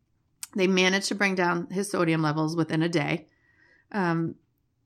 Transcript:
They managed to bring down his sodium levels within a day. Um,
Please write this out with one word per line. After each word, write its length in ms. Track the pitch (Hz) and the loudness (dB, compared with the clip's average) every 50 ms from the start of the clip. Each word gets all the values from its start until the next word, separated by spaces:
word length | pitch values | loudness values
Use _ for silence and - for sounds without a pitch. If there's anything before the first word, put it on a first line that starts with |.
| _ _ _ _ _ _ _ _ - - - | _ _ _ _ _ _ _ _ -16 -8 -2
They 140 | 208 185 185 | 0 2 2
managed 400 | 190 185 185 185 190 196 196 - | 4 4 4 4 2 0 -2 -2
to 60 | 214 | -2
bring 200 | 202 208 196 190 | 0 0 0 0
down 320 | 185 180 175 175 175 175 - | 2 0 0 0 -2 -4 -4
his 200 | 180 190 202 - | -4 -6 -4 -2
sodium 320 | - 190 175 165 165 160 | -2 0 2 2 2 2
levels 340 | 156 151 147 156 156 156 165 | 2 0 0 0 -2 -2 0
within 260 | 170 160 156 165 156 | 0 -2 0 0 0
a 60 | 160 170 | 0 0
day. 380 | 165 160 143 147 156 170 - _ _ _ _ _ _ _ _ _ _ _ _ - | 0 0 0 0 -2 -4 -6 _ _ _ _ _ _ _ _ _ _ _ _ -8
Um, 440 | - 214 185 170 165 165 165 165 - - _ _ _ _ _ _ _ _ _ | -6 -2 -2 0 0 0 -2 -4 -6 -10 _ _ _ _ _ _ _ _ _